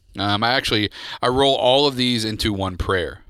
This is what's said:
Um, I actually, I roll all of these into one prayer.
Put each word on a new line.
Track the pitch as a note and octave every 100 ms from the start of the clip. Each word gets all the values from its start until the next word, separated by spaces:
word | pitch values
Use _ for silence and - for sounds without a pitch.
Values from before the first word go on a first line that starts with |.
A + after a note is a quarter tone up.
| _ -
Um, | G2+ G#2
I | A#2
actually, | C3+ - A2 G#2 - - -
I | A#2+
roll | B2+ C#3
all | B2+ A2+ C3+ C#3+
of |
these | B2+ B2+ A#2+
into | A2 G#2+ A2+
one | G2 F#2+ F2+
prayer. | - F#2+ D#2 -